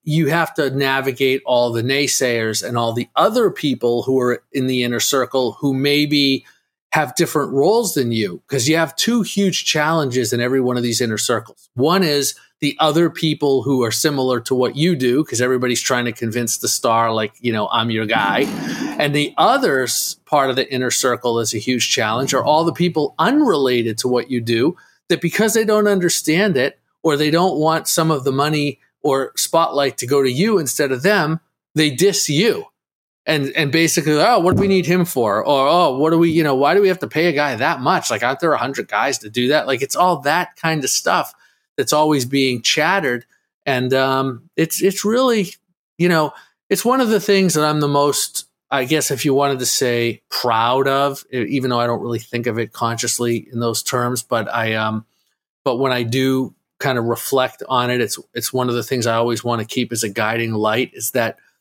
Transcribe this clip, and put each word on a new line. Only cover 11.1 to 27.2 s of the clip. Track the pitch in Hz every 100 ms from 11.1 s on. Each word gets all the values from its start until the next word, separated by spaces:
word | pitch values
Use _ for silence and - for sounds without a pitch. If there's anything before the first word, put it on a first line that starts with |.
| 107
circles. | - 113 - - _
One | 120 147 190
is | 170 147 135 - - _
the | 147 135
other | 151 156 170
people | - 160 143 147 135
who | 127 127
are | 113
similar | - 156 139 127 123
to | 120
what | 127 120 143
you | 170 156
do, | 127 131
'cause | 156 117
everybody's | 127 127 127 123
trying | - 123 120
to |
convince | 113 113 120 117 -
the | 117
star, | - 120 117 113
like, | 110 107 -
you | 120
know, | 110 104
"I'm | 117 117
your | 110 110
guy." | 113 98 107 147 - - - - -
And | 147 147
the | 147 -
other | 190 269 226 135
s-, | 123 - - - _
part | 147 135
of | 127
the | 123
inner | 127 127
circle | - 131 117 120 117
is | 113
a | 110
huge | 127 123 -
challenge, | - 107 117 135
are | 135
all | - 156
the | 170
people | - 175 160 143 -
unrelated | 175 294 262 151 131 123 113 107
to | 123
what | 123 117
you | 123
do | 117 113 143 - _ _ -
that, | 165
because | 170 - 220
they | 220 220
don't | 214 208
understand | 196 170 - - 165 208 135
it, | 139 - _ _
or | 160
they | 143